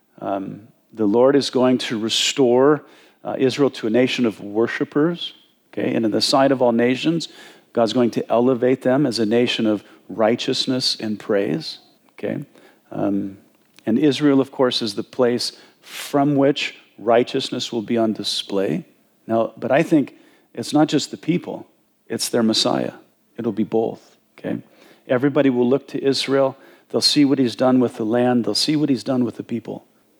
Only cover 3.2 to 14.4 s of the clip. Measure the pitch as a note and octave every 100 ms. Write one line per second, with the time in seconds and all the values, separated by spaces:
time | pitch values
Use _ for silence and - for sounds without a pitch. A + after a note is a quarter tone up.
3.2 | - - C3 C3 C3 - A2+ A#2 B2+ -
4.2 | A#2+ - G2+ G#2 A#2 - C#3+ D3 E3 E3+
5.2 | - - _ _ _ - - B2 A2+ G#2+
6.2 | - C3+ C#3 B2+ A#2+ A#2 B2 B2+ D#3 E3
7.2 | - - - - _ A#2+ A2 B2+ A#2 A2+
8.2 | - A2+ B2 B2 B2+ C3+ B2+ C3+ C#3 A2
9.2 | G#2+ A#2 B2 - A2 G2+ - - - F#2+
10.2 | A2 B2 - C3 - B2+ - - A2 G#2
11.2 | - G2+ A2 D#3+ - - _ _ _ -
12.2 | G#2 - - - - _ - G2+ G2+ G2+
13.2 | G2 G2 _ _ _ _ A2 A#2 D3+ C3
14.2 | D3 C3+